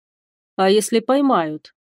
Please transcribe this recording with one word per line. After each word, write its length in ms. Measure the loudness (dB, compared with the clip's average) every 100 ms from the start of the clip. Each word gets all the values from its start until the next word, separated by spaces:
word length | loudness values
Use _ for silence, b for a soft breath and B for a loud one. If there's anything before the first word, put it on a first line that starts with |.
| _ _ _ _ _ -2
"А 140 | 0
если 300 | 2 0 -2
поймают?" 720 | 0 0 0 0 -2 -8 -16 _